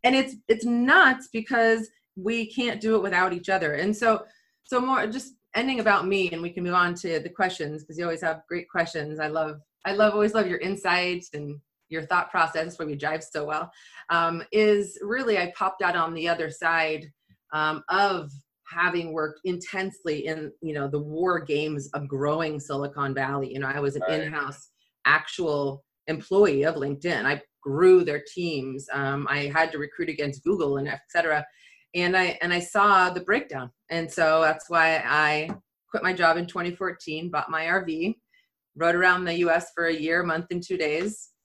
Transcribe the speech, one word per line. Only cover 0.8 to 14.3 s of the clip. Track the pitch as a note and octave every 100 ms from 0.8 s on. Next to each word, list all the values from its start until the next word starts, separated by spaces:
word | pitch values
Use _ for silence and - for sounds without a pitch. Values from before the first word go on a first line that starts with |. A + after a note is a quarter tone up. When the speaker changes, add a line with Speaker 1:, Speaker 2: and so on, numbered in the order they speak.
| B3 F4 D4 B3+ -
Speaker 1:
because | A3+ A3 A#3+ A3+ A3+ A3 _ _ -
we | F#3+ A#3 A3+
can't | C4 A#3+ G#3+
do | A3 A3
it |
without | F#3+ F3+ F#3
each | F3 F#3
other. | F#3+ D#3+
And | D3 F#3+ G#3
so, | A3+ G#3+ - _ _ _
so | _ B3+
more | B3+ C4 A3
just | B3+ - _ _ A3
ending | C4 B3+
about | G#3+ G3 F#3
me, | G3 F3+
and | E3
we | F3
can | F3
move | F3
on | F3+ F3
to | F3 F3+ D#3
the | F3
questions, | - F#3 F#3 D3 D3+
'cause | D3+ D#3+
you |
always | F3 E3
have | E3+ D#3+ _
great | F3 F3
questions. | F3+ E3+ E3 D3+ D3+
I | D3+
love, | D#3+ D#3 D3+ _ _
I | F#3+
love, | G3+ G#3+
always | G#3 G#3
love | A3 F#3+
your | F3
insights | F#3 F#3+ F#3 F3+ F3+ F3+ F3
and | D3 D3 C#3+ _ _ _
your | D#3+
thought | D3+ F3+ -
process, | F3+ D#3+ E3 E3 E3
where | D3+
we | C#3+
jive | D3 D#3+
so | - D#3
well, | D3 D3+ F3 _ - - -
um, | E3+ E3